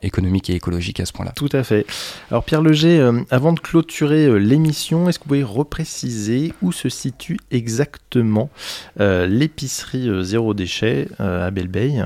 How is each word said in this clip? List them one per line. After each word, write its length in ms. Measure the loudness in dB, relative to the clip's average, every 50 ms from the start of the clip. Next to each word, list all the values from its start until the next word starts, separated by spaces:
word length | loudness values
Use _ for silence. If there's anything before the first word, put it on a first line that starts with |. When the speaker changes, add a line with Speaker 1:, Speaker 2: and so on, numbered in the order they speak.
Speaker 1:
économique 480 | -6 -4 -2 0 0 2 0 0 0 -2
et 40 | -4
écologique 460 | -2 -2 -2 -4 -2 -4 -4 -6 -6
à 60 | -6
ce 60 | -6
point-là. 200 | -6 -8 -8 -8 -6
Speaker 2:
Tout 140 | -4 -2 -2
à 140 | 0 0 0
fait. 200 | 2 2 0 0 -2 -6 -10 -12 -12 -14 -14 -6 -2
Alors 140 | -2 -2 0
Pierre 180 | 0 0 4
Leger, 380 | 4 4 4 6 6 6 6 6
euh, 220 | 6 4 4 2 0 0
avant 200 | 0 2 4 2
de 60 | 2 0
clôturer, 680 | 0 0 2 2 2 0 -2 -2 0 2 4 4 6
euh, 100 | 6 6
l'émission, 720 | 6 6 4 4 4 4 2 0 -2 -2 0 0 2 2 2
est-ce 100 | 0 -2
que 60 | -2
vous 40 | -2
pouvez 120 | 0 0
repréciser 1080 | 0 0 -2 -4 -4 -4 -6 -8 -8 -8 -8 -8 -6 -6 -4 -4 -2 0 0 0 -2 -4 -4 -4
où 80 | -4 -2
se 180 | -2 -2 -4 -6
situe 500 | -6 -6 -6 -8 -8 -8 -8 -8 -8 -8 -6 -4
exactement, 1000 | -4 -4 -2 -2 -2 -2 -2 -2 -6 -14 _ _ 0 2 2 2 2 0 0 -2 -8 -14 -14 -12 -12 -12 -14 -10 -2 0
euh, 260 | 2 2 2 2 2
l'épicerie, 800 | 2 2 0 0 0 -2 -6 -10 -8 -8 -10 -8 -8 -6 -4 -2 -2
euh, 140 | -2 -2
Zéro 320 | -2 -2 -2 0 0 0 -2
Déchet, 540 | -2 -4 -6 -4 -2 -2 0 0 -2 -4 -6 -6 -6
euh, 300 | -4 -2 -2 -2 -2 -2
à 20 |
Belle-Bay ? 500 | -4 -4 -4 -4 -2 -2 -2 0 0 -2 -2